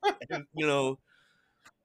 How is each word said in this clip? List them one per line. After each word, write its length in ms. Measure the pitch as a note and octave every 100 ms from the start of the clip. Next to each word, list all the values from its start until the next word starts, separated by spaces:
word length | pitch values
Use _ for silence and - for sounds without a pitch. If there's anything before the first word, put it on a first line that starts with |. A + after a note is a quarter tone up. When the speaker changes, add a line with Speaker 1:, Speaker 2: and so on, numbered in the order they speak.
Speaker 1:
<laughs> 260 | G4+ - -
Speaker 2:
And, 160 | - C#3+
you 140 | D#3 D3+
know, 320 | C#3 C3+ C3+ _ _ _ _ _ _ - _